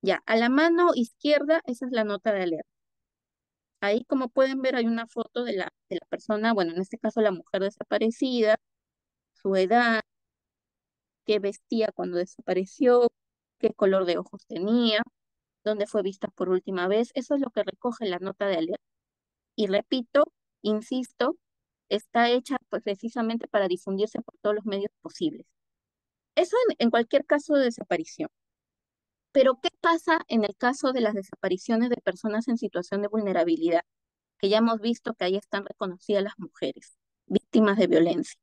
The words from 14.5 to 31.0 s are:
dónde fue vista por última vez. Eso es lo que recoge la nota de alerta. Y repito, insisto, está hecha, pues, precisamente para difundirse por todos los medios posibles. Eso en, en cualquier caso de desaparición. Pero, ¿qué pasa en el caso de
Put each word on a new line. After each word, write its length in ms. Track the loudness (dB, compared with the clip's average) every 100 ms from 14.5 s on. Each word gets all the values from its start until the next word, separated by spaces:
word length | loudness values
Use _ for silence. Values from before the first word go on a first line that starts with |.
| -6 0 2 2 0 -2 _ _ _ _ _
dónde 220 | -4 -2 -2
fue 160 | -2
vista 260 | -2 -6 -10
por 220 | _ -2
última 380 | -2 -2 -4 0
vez. 220 | 0 0
Eso 200 | -6 -4
es 60 | -2
lo 100 | -2
que 140 | -4
recoge 420 | -6 -4 -6 -4 -6
la 120 | -4
nota 260 | -6 -4 -2
de 80 | 0
alerta. 280 | -2 -6 _ _ _ _ _ _ _ -4
Y 120 | 0
repito, 640 | 0 0 -6 0 2 2 _ _ _
insisto, 760 | -2 -2 -2 -6 -6 _ -2 -2 _ _ _ _ _
está 420 | -6 -2 2 2
hecha, 280 | 2 0 -8 _
pues, 120 | -6
precisamente 640 | -4 -6 -6 -4 -4 -4 -2
para 200 | 0 0
difundirse 520 | -2 -4 -4 -2 -4
por 140 | -10 _
todos 160 | -2 -2
los 100 | -4
medios 260 | -4 -6 _
posibles. 440 | -20 -6 -6 -6 -20 _ _ _ _ _ _ _ _ 0
Eso 200 | 0 2 2
en, 60 | 2
en 120 | 2
cualquier 360 | 2 2 0 2
caso 280 | -2 2
de 100 | 2
desaparición. 640 | 2 -2 -4 -4 -4 -10 -12 _ _ _ _ _ _ _ _ _ _
Pero, 280 | 4 4 2
¿qué 80 | -4 _
pasa 400 | 0 0 0 -2 0
en 160 | -2
el 120 | -2 -2
caso 360 | -2 0 -2
de 80 | 0